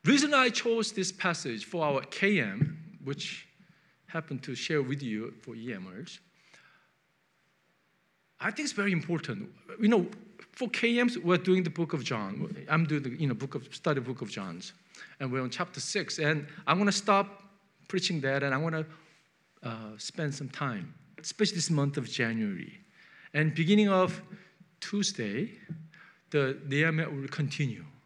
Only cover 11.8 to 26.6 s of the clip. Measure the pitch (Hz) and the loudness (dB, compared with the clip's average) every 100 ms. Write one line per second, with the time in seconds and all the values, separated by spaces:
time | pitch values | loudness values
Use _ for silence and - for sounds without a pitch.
11.8 | 170 147 117 117 98 101 151 - - 156 | -2 -2 -2 -2 -2 -4 -6 -6 0 2
12.8 | 160 151 131 131 143 110 135 135 127 - | 4 0 -2 -2 0 0 -4 -6 -10 -4
13.8 | 170 139 123 120 110 110 95 85 - - | 0 0 -2 -6 -8 -8 -8 -8 -12 -18
14.8 | _ - - - 131 131 127 - 175 - | _ -20 -20 -8 -4 -2 -4 -4 -6 -6
15.8 | - - 160 - 151 156 143 - - 170 | -4 -4 -4 0 2 0 -4 -6 0 4
16.8 | 202 196 - 196 196 - - _ _ _ | 4 2 4 4 4 -6 -20 _ _ _
17.8 | - 190 - 165 135 139 139 135 160 160 | -4 -2 0 0 0 0 2 0 0 -2
18.8 | 156 - - _ _ _ _ _ 117 113 | -6 -10 -20 _ _ _ _ _ -8 -8
19.8 | 107 107 - - 151 139 131 - 139 107 | -10 -10 -10 -4 -4 -4 -8 -4 -4 -4
20.8 | 80 - - - - - 208 175 156 151 | -8 -14 -20 -14 -12 0 0 2 0 2
21.8 | 139 143 113 - 117 113 107 90 - - | 2 0 -4 -2 0 0 -2 -2 -8 -16
22.8 | - _ - - - 147 156 160 165 208 | -20 _ -20 -20 -4 0 2 2 6 6
23.8 | 208 190 180 - - - - _ - _ | 6 6 4 0 -12 -18 -20 _ -20 _
24.8 | - 202 - - 107 110 226 - - - | -6 -2 -2 -2 -4 -2 -4 -8 -14 -14
25.8 | - - - _ _ 147 135 139 | -14 -20 -20 _ _ 0 2 -2